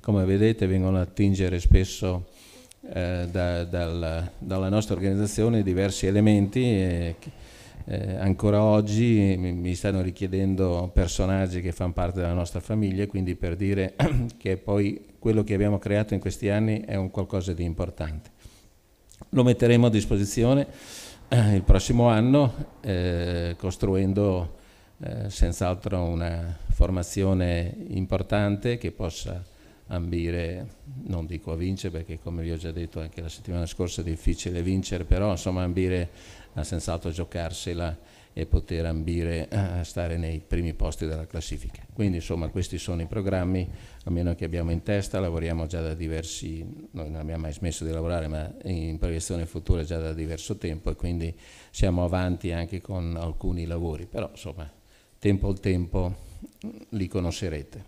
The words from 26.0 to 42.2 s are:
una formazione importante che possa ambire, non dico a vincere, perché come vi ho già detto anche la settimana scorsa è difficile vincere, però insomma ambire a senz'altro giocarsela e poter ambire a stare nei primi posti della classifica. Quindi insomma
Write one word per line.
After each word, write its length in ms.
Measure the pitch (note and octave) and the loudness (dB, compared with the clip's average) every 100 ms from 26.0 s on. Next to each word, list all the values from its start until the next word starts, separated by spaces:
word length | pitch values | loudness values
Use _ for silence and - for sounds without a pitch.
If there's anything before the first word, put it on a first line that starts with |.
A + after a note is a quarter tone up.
una 540 | E2+ E2+ E2+ E2+ E2+ E2 - | 0 -2 -2 -4 -6 -8 -2
formazione 1040 | - F2 F#2 E2+ - F#2+ F#2+ F2 E2+ E2+ - E3+ | 4 4 4 -2 0 2 4 4 2 -2 -6 -6
importante 880 | F#2+ F#2 F#2+ - G#2 G2+ G2+ A#2+ A#2+ | -4 -2 -2 0 0 0 0 -2 -2
che 140 | F2+ | -6
possa 520 | - F2+ - - F2 F2+ - - - - | -6 -8 -6 -8 -10 -12 -20 -20 -20 -8
ambire, 800 | F2+ E2+ E2+ E2+ E2+ E2+ F2+ - - D3 C3 | -6 -2 -2 -2 -2 -4 -6 -10 -16 -16 -12
non 220 | - F2 D#2+ | -6 -6 -4
dico 260 | F2 - | -8 -6
a 40 | D#2+ | -4
vincere, 420 | F2+ F#2+ F#2+ E2 | -2 -2 -4 -8
perché 220 | E2 D#2+ | -8 -10
come 220 | - E2+ | -8 -6
vi 100 | E2 | -4
ho 60 | D#2+ | -6
già 140 | E2+ | -6
detto 280 | D#2+ E2 E2 | -6 -8 -8
anche 220 | D#2+ - | -10 -10
la 80 | E2 | -12
settimana 360 | - - F2 E2 | -12 -6 -4 -4
scorsa 360 | - F2 - | -4 -4 -4
è 20 | |
difficile 580 | E2+ D#2+ - E2 F2 F2 | -6 -2 0 0 -2 -2
vincere, 400 | F2 F#2+ F#2 F2+ | 0 0 -2 -6
però 280 | E2+ F2+ G#2 | 0 2 2
insomma 320 | F2+ - F#2 | 0 -2 -2
ambire 460 | F2+ F2 F#2 F2+ E2+ - - - - | -2 0 0 0 -2 -8 -20 -20 -12
a 100 | - | -8
senz'altro 480 | D2+ E2 - E2+ F2 | -4 -4 -4 -6 -6
giocarsela 1000 | D#2+ E2 F2+ E2 F2 - E2+ E2+ D#2+ - - - - | -6 -6 -6 -6 -6 -6 -4 -4 -6 -14 -20 -14 -8
e 80 | D#2+ | 0
poter 400 | E2 - E2 E2 | 0 0 -4 -2
ambire 640 | D#2+ D#2 E2+ E2 E2+ D#2+ | -2 -2 -2 -2 -4 -2
a 340 | G#2+ F#2+ F2 F2 | -2 -2 -4 -6
stare 320 | - E2+ E2 | -6 -4 -4
nei 240 | E2 D#2+ - | -4 -6 -2
primi 280 | F2 E2+ | -2 -2
posti 320 | D#2+ E2 - D#2+ | -2 -4 -2 -6
della 200 | D#2+ D#2+ | -6 -6
classifica. 560 | D#2+ - D2+ - - - | -8 -8 -8 -10 -12 -14
Quindi 240 | - G#2 | -2 0
insomma 320 | F2 | 0